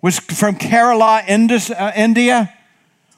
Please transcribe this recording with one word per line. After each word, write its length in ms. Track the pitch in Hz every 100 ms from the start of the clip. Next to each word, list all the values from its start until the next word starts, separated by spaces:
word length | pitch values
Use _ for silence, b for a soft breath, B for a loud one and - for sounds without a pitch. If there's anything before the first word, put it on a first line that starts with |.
was 160 | 175 -
from 380 | - - 208 196
Kerala, 680 | - 233 240 233 220 220 190
Indus-, 420 | 208 226 240 -
uh, 220 | 214 202 202
India, 560 | 220 226 240 247 202 _ _ _ _ _ _